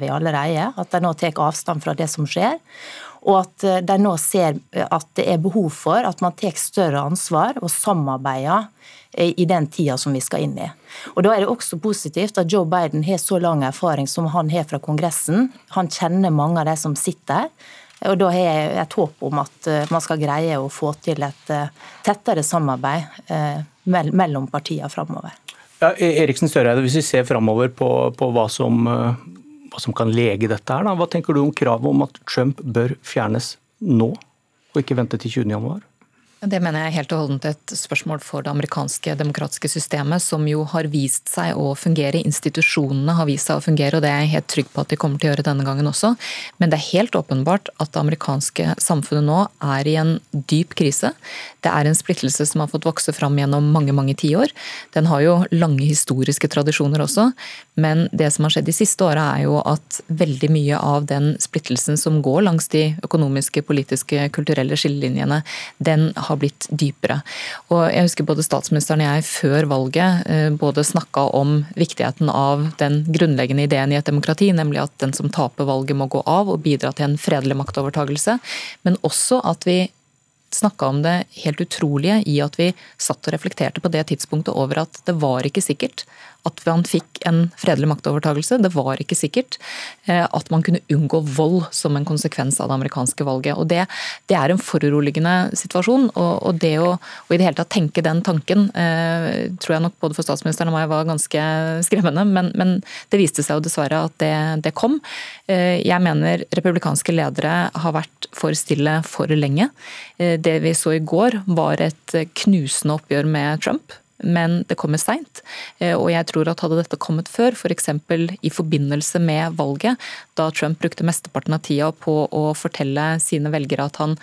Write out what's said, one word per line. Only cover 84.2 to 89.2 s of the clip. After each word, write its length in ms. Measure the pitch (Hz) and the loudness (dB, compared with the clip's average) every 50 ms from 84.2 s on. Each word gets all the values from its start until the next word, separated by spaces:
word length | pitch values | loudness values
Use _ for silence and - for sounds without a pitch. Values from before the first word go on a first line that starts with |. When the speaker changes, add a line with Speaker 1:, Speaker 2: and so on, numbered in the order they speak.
| - - - 151 160 - - | -4 -4 -4 -4 -2 -2 -2
Speaker 3:
over 280 | - 135 135 - 151 165 | -2 -2 -2 -2 -2 -4
at 200 | - - - - | -4 -8 -8 -4
det 80 | - 175 | -4 -2
var 280 | 156 151 135 127 127 131 | 0 2 2 2 0 0
ikke 200 | 143 - 196 190 | -2 -2 -2 -2
sikkert 420 | - 147 - - 254 - - - _ - - - - - _ - | -2 -2 -2 -4 -6 -6 -8 -16 _ -18 -20 -20 -20 -14 _ -6
at 160 | 175 - - - | -6 -6 -4 -2
man 160 | 170 165 170 170 | 0 2 2 2
fikk 380 | - - 165 - - - - - | 2 0 -2 -2 -4 -10 -6 -2
en 220 | 175 165 165 170 170 - | 2 2 4 2 2 0
fredelig 320 | - - 180 156 139 147 156 | -2 0 2 2 2 2 2
maktovertagelse. 720 | 151 - - 147 143 151 151 156 147 147 156 - 247 254 | 0 0 -2 -2 -2 0 0 0 0 0 0 0 2 4
Det 80 | 208 185 170 | 4 2 2
var 260 | 147 131 135 135 - | 0 0 0 -2 -4
ikke 160 | 147 - - | -4 -4 -4
sikkert, 400 | - | -2